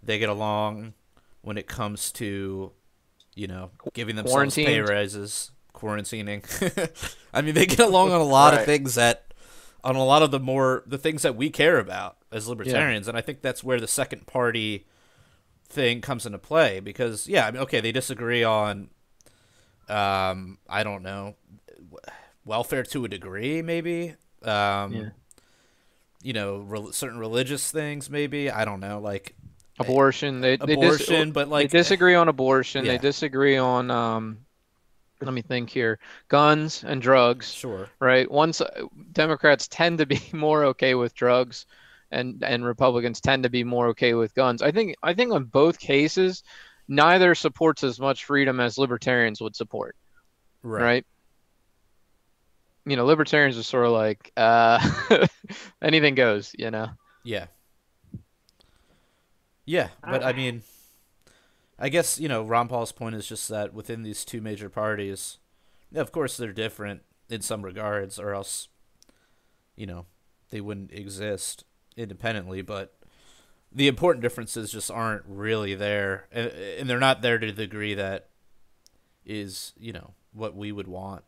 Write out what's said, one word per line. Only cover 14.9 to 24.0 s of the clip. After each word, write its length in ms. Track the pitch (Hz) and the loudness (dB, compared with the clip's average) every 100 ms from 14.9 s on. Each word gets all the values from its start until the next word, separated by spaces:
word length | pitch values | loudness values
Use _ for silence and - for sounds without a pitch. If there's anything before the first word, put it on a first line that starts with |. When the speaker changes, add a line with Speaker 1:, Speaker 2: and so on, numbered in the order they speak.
| _ _ _ _ _ _ _ _ | _ _ _ _ _ _ _ _
Speaker 1:
thing 340 | - 127 120 | -2 0 0
comes 240 | 123 123 117 | -4 -8 -8
into 120 | 101 | -12
play 400 | - 156 143 95 | -2 2 2 0
because, 480 | 101 101 120 107 - | -10 -6 -6 -6 -2
yeah, 180 | 190 110 | 0 0
I 40 | |
mean, 100 | 123 | -2
okay, 160 | 135 131 | -4 -2
they 120 | 110 | -2
disagree 520 | 113 123 120 117 120 | -4 -6 -8 -4 0
on, 460 | 113 107 104 98 101 _ _ _ _ _ _ _ _ _ _ | 2 2 0 -4 -12 _ _ _ _ _ _ _ _ _ _
um, 680 | 107 101 98 95 95 92 95 _ | -2 0 0 -2 -4 -10 -20 _
I 140 | 101 | -4
don't 200 | 107 101 | -4 -6
know, 320 | 92 98 101 107 _ 101 _ | -10 -12 -12 -16 _ -20 _
w-, 300 | - 87 - - - - _ - | -20 -20 -20 -20 -20 -20 _ -6
welfare 380 | 110 120 139 | -4 -2 -4
to 220 | 117 143 117 | -4 -6 -6
a 20 | |
degree, 540 | 101 90 95 123 160 | -8 -10 -8 -4 -4
maybe. 540 | 165 170 165 170 | -4 -6 -4 -6